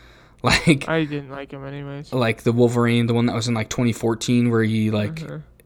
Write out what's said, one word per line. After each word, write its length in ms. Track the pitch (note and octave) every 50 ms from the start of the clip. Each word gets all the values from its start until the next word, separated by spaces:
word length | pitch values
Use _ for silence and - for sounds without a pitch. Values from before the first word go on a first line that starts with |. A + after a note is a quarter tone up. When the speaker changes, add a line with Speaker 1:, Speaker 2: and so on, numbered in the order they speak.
| - - - - - - - _
Speaker 1:
Like, 480 | - A#2+ A2+ - - E3+ D3+ C3+ - -
Speaker 2:
I 160 | D#3+ E3 D#3
didn't 260 | C#3+ D3 C#3+ C#3 C3
like 220 | C3+ C#3 C#3 C3+ D3
'em 140 | C3+ C3+
anyways. 460 | C#3 C#3+ C#3+ C#3+ C#3+ C#3 C#3+ D3 - -
Speaker 1:
like 320 | C3 A#2+ A2+ A2 - -
the 80 | B2 A2+
Wolverine, 560 | A#2+ B2 A#2 A#2+ A#2+ A#2+ A#2 A#2 A#2+ A#2 A#2
the 40 | A#2
one 120 | A#2 A#2
that 80 | A#2+ -
was 140 | A#2 A2+ A#2+
in, 60 | A#2
like, 140 | A2 G#2+ -
twenty 240 | - - B2 A#2+ A2
fourteen, 580 | - - A2+ A2+ A2 - - B2 A#2+ A#2+ A#2+
where 120 | A#2 A2+ A2+
he, 300 | G#2+ A2 A2 G#2+ G#2+ G#2+
like, 280 | G#2 G#2 G2+ - - -
Speaker 2:
Uh-huh. 140 | - - D#3 D3+ - - _ -